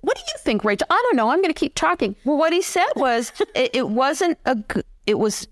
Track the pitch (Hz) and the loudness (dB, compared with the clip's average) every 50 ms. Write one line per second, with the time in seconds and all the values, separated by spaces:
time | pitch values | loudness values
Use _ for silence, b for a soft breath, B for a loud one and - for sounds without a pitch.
0 | - 302 523 - 659 640 640 587 - - 226 208 - 214 202 202 - - 339 403 | 0 -2 -2 -2 -4 -12 -12 -6 -2 -2 -2 0 0 0 0 0 0 0 2 2
1 | 480 494 440 247 220 220 269 349 392 339 311 - - 277 _ - 330 320 359 - | 2 2 2 2 2 2 2 2 2 0 0 -2 -4 -4 _ -2 0 0 0 0
2 | 269 202 202 - _ 254 302 285 320 320 330 349 370 - - 359 359 508 622 - | -2 -4 -4 -4 _ -2 0 2 2 2 2 0 0 0 0 0 0 0 0 0
3 | 277 254 240 233 240 - - - - - - - 254 - - 240 254 - 214 233 | 0 2 2 0 -2 -4 -4 -4 -4 -2 0 -2 -2 0 0 -2 -2 0 0 0
4 | 262 277 302 277 381 349 320 - - - 262 220 208 - - - - - - - | 2 0 0 0 0 0 0 -2 -2 -2 -2 -2 -4 -4 -6 -6 -6 -6 -16 -8
5 | _ - 214 - 214 214 202 - - - | _ -2 0 2 2 0 -2 -4 -10 -14